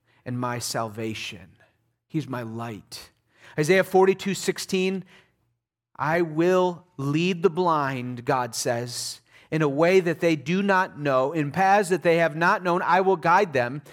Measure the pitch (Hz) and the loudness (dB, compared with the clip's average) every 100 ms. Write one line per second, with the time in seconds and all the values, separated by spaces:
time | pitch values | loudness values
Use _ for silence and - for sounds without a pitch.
0 | _ _ - 123 123 120 - 131 113 104 | _ _ -10 -6 -6 -6 -6 -6 -6 -6
1 | 113 110 - 101 82 _ _ _ _ _ | -8 -8 -12 -14 -20 _ _ _ _ _
2 | _ 160 127 127 117 113 117 104 - - | _ -8 -8 -8 -10 -10 -10 -12 -16 -20
3 | - _ _ _ - - 151 190 185 185 | -20 _ _ _ -10 -2 2 2 4 4
4 | 190 190 202 185 - 175 - 190 185 190 | 4 2 -2 -4 -4 -6 -2 -2 -2 -4
5 | - - _ _ _ _ _ _ _ - | -10 -20 _ _ _ _ _ _ _ -6
6 | 143 170 170 151 175 185 180 170 _ - | -2 0 0 2 2 4 2 -2 _ -8
7 | 139 151 180 180 185 160 180 156 139 131 | -2 0 0 2 0 0 0 0 -2 -4
8 | 123 120 123 131 120 - 135 117 123 117 | -8 -6 -2 -2 -2 -4 -4 -4 -6 -8
9 | - - _ _ - 156 151 139 165 190 | -10 -12 _ _ -6 -2 0 2 4 4
10 | 170 165 170 160 127 185 202 190 185 - | 2 0 0 0 0 0 2 2 0 -4
11 | 147 131 135 165 143 156 190 202 180 175 | 0 2 2 0 -2 0 4 4 2 0
12 | 170 165 165 151 175 208 180 175 165 175 | 2 4 2 2 0 2 0 0 2 2
13 | 190 180 165 180 208 135 120 143 - | 2 2 4 2 2 0 -2 -4 -14